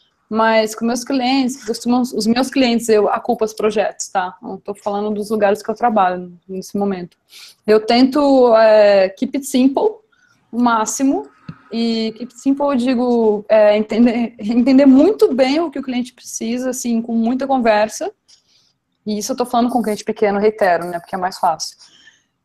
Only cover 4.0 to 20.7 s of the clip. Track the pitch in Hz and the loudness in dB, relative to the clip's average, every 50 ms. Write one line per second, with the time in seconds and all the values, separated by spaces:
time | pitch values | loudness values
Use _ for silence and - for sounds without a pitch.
4 | - - - 196 180 185 185 - 247 185 190 190 _ - 202 - - 214 202 202 | -12 -8 -4 -4 -4 -6 -8 -14 -16 -14 -14 -14 _ -14 -14 -10 -8 -6 -6 -4
5 | 208 214 214 202 208 196 226 214 202 196 202 208 - - 220 - - 240 214 214 | -4 -4 -6 -6 -6 -4 -4 0 0 0 0 -2 -4 -8 -6 -4 -2 0 0 2
6 | 190 180 180 180 180 180 175 175 _ - 190 190 185 - - 202 202 202 196 180 | 0 0 -2 -4 -10 -14 -18 -20 _ -14 -12 -12 -10 -8 -6 -4 -4 -4 -4 -6
7 | 175 170 _ _ _ _ - - - - - _ _ - 214 220 214 - 240 240 | -10 -14 _ _ _ _ -20 -20 -20 -20 -20 _ _ 0 0 2 2 2 2 4
8 | 262 262 269 302 285 277 277 262 247 240 226 220 220 220 214 214 208 202 202 196 | 4 2 2 2 2 4 4 4 4 6 6 6 6 6 6 6 6 6 6 4
9 | 190 190 190 - 262 - - 285 277 - - 254 254 269 277 - - 440 440 - | 2 0 -2 -6 -8 -6 -6 -6 -6 -2 0 2 2 2 2 0 -2 -2 -2 -6
10 | _ _ _ _ _ _ _ _ _ _ - 226 240 240 233 220 214 214 - - | _ _ _ _ _ _ _ _ _ _ -4 -2 0 0 0 0 -2 -4 -4 -2
11 | 277 269 294 381 427 - _ _ _ - - _ _ - - 226 233 233 226 226 | 0 0 0 -2 -4 -10 _ _ _ -20 -20 _ _ -10 -6 -4 -4 -2 -2 -2
12 | 220 220 220 - 240 233 _ - - 269 277 277 285 285 285 247 240 262 262 233 | -4 -6 -6 -8 -14 -16 _ -6 -2 -2 -2 0 0 -2 0 0 0 0 0 0
13 | 247 247 240 233 226 220 208 208 202 - 214 220 214 208 208 214 214 214 226 208 | 0 0 0 2 2 2 0 0 -2 0 2 4 4 4 4 2 0 0 2 2
14 | 240 247 226 240 240 220 - - 208 202 233 240 233 277 269 262 285 277 254 269 | 4 4 2 0 -4 -6 -6 -8 -6 -2 0 0 2 4 6 6 8 8 8 6
15 | 302 370 427 - 440 392 269 233 269 254 277 311 349 320 269 277 254 - 254 247 | 6 4 4 4 2 2 2 2 0 0 0 0 -2 -4 -6 -8 -8 -6 -4 -6
16 | 240 247 - _ - - - - 226 226 233 247 254 254 254 254 - 240 233 226 | -6 -6 -10 _ -18 -14 -12 -8 -6 -6 -6 -6 -6 -6 -6 -6 -4 -4 -2 -2
17 | 226 247 233 226 226 226 262 254 277 269 269 262 233 233 214 208 214 214 - - | -2 -2 -2 0 0 0 0 -2 -2 -2 -2 0 2 2 2 2 2 -2 -4 -6
18 | 311 392 - _ _ _ _ _ _ _ _ _ _ _ _ _ _ _ _ _ | -10 -10 -10 _ _ _ _ _ _ _ _ _ _ _ _ _ _ _ _ _
19 | - 208 214 208 202 - 262 262 254 247 - 233 233 247 240 247 214 220 208 208 | -8 -6 -6 -6 -6 -6 -4 -4 -4 -2 0 0 0 0 0 -2 -2 -2 -4 -6
20 | - - 214 - 220 208 196 202 202 214 214 - 208 185 | -6 -8 -6 -2 -2 0 0 2 0 0 0 0 0 0